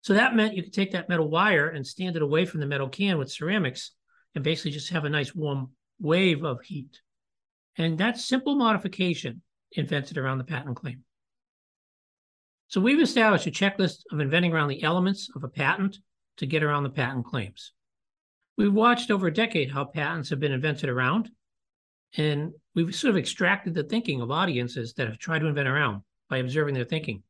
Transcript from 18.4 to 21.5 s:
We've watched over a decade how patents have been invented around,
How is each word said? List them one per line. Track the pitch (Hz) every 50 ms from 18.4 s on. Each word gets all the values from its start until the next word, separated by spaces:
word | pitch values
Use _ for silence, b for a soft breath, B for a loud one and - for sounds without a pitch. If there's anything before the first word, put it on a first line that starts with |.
| _ _ _ -
We've | 208 202 196
watched | 208 220 240 240 240 240 -
over | 214 196 185
a | 175 151
decade | 214 226 220 - 170 139 127
how | 139 139 143
patents | 139 - 160 147 151 170 165 139 -
have | 156 135
been | 147 147
invented | 135 127 139 156 147 151 - 139
around, | 123 127 127 127 156 220 226 - _ _ _ _